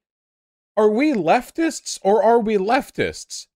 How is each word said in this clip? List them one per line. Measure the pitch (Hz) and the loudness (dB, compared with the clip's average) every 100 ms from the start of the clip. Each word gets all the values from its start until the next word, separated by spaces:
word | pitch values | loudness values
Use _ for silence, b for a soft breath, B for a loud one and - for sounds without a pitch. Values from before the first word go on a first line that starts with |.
| _ _ _ _ _ _ _ - | _ _ _ _ _ _ _ 0
are | 214 | 2
we | 214 302 | 2 0
leftists | 247 156 220 - - 330 - - - | 0 0 0 -2 -6 -4 -6 -12 -6
or | 190 214 | 0 2
are | 208 233 | 4 2
we | 214 208 | 2 -2
leftists? | 190 262 - - 95 78 - - - | 0 -2 -2 -6 -6 -6 -14 -18 -18